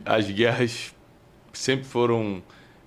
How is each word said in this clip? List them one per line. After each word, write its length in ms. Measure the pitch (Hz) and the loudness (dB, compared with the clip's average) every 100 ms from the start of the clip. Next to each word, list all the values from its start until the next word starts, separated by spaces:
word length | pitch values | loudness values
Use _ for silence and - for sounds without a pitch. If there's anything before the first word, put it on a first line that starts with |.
| - | 0
as 240 | 110 101 | 0 0
guerras 640 | 98 117 127 120 - - - - - - - - | 2 2 2 0 -2 -12 -16 -20 -20 -20 -20 -18
sempre 320 | - - 135 135 | -8 -2 -2 0
foram, 560 | 120 120 117 107 95 - - - - | 0 2 2 0 -6 -10 -20 -20 -20